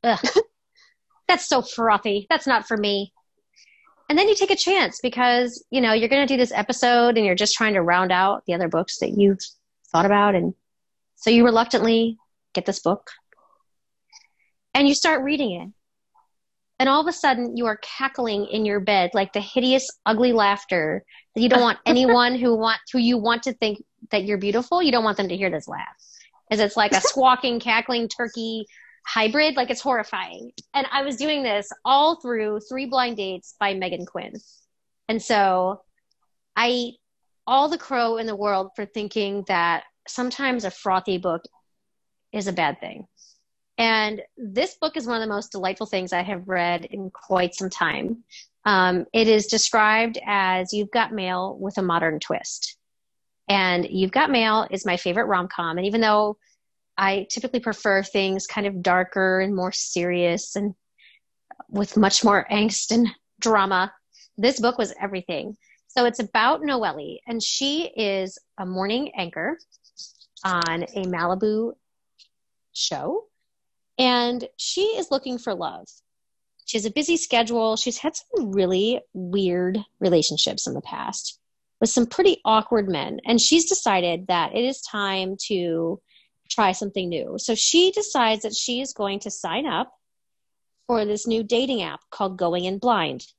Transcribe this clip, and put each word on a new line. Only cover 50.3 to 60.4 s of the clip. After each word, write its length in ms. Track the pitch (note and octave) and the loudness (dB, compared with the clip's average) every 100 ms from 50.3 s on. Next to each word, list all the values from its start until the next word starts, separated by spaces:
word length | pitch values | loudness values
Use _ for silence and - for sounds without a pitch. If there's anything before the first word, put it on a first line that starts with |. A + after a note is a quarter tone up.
| G3+ F#3+ F#3 F#3 | 0 0 0 -2
You've 200 | G#3 G3+ | -4 -2
Got 200 | A#3 A3+ | 0 0
Mail 460 | A3 F#3 F#3 F#3+ - | -2 -4 -4 -4 -6
with 200 | G3 G3+ | -8 -4
a 20 | |
modern 380 | F#3 E3+ E3 D3+ | 0 2 0 -2
twist. 580 | - - - - - - _ _ _ _ _ _ - | -4 -6 -6 -12 -12 -14 _ _ _ _ _ _ -2
And 380 | G3 F#3 F3 F3 | 0 2 0 -2
You've 220 | F#3+ F#3+ | -2 0
Got 180 | C4 D#4 | 2 2
Mail 380 | C4 A3 G#3+ - | 2 2 0 0
is 160 | F#3+ F#3+ | -4 -4
my 100 | F3+ | -2
favorite 300 | F#3 F3 G#3+ | -2 -2 0
rom-com. 540 | F#3+ F3+ - E3+ E3 | -2 -2 -6 -6 -4
And 80 | F#3+ | -2
even 140 | A3 | 0
though 360 | A3 G#3 G#3+ G#3 _ _ _ _ _ - | 2 4 2 -4 _ _ _ _ _ -2
I 260 | G3 G3 G3+ | 0 0 -4
typically 300 | - B3+ B3+ | -8 -4 -4
prefer 420 | A3+ G#3 G#3+ G3 | -4 -4 0 0
things 420 | G3 G3+ F#3+ F#3+ - | 0 -2 0 -2 -4
kind 220 | - G3+ | -4 -4
of 160 | F#3+ | -2
darker 560 | F3+ F3+ F3+ G3 F#3+ F#3 | 0 2 0 0 0 2
and 160 | F#3+ G3 | 0 -2
more 160 | F#3 | -4
serious 840 | - - - F3 F3 F3 E3+ | -4 -6 -4 -2 0 0 0